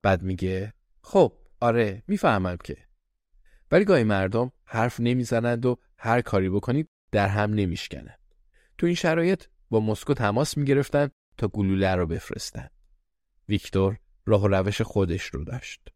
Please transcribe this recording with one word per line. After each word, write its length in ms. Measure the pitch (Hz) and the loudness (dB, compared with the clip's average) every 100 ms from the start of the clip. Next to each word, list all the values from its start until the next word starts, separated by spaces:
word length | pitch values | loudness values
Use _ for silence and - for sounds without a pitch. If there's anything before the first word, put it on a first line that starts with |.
بعد 180 | 101 95 | 2 0
میگه: 520 | 92 92 92 92 104 - _ _ | -2 -4 -4 -4 -8 -14 _ _
«خب، 320 | - 196 143 - - - | 0 4 4 2 -20 -2
آره، 440 | 120 117 107 98 - | 0 2 0 -4 -6
میفهمم 500 | 202 - 107 92 90 | 0 2 2 -2 -6
که. 140 | - 76 _ _ _ _ _ _ _ - _ | -12 -14 _ _ _ _ _ _ _ -20 _
ولی 140 | 160 | 2
گاهی 180 | 202 160 | 6 4
مردم 480 | 110 98 95 113 127 _ | 4 2 0 0 -4 _
حرف 340 | _ 113 120 - | _ -2 -2 0
نمیزنند 680 | 117 127 117 117 120 120 | 0 0 0 0 0 0
و 120 | 123 123 _ _ | 0 -2 _ _
هر 240 | 113 123 | 0 0
کاری 280 | - 98 92 | 2 0 2
بکنید 400 | 101 - 135 156 _ _ | -2 0 -2 -4 _ _
در 160 | 107 98 | 0 0
هم 260 | 101 107 | 0 0
نمیشکنند. 640 | 107 95 82 - 69 - - _ _ _ _ _ - | 0 -2 -4 -10 -14 -16 -20 _ _ _ _ _ -4
تو 80 | |
این 100 | 170 | -2
شرایط 480 | 175 175 165 170 190 - _ _ | 0 0 2 2 0 -6 _ _
با 100 | 113 | 0
مسکو 340 | 107 107 - | 0 -2 -2
تماس 440 | 131 107 110 151 147 | 0 0 0 -2 -2
میگرفتن 520 | 139 139 139 143 143 _ _ - | 2 2 2 0 -2 _ _ -6
تا 100 | 107 | -4
گلوله 480 | 104 98 95 95 | 0 0 2 2
رو 120 | 92 85 | 0 -2
بفرستن.» 600 | 85 - - - - 67 _ _ _ _ _ _ _ - | -4 -8 -12 -10 -14 -16 _ _ _ _ _ _ _ -4
ویکتور 500 | 101 - 95 95 107 _ _ | -4 -2 0 0 -2 _ _
راه 180 | - 104 | 2 2
و 40 | 101 | 4
روش 340 | 95 95 98 | 2 0 -2
خودش 440 | - 104 92 85 | -2 0 0 -2
رو 180 | - 67 | -6 -10
داشت. 460 | 80 127 - - - | -10 -10 -12 -20 -20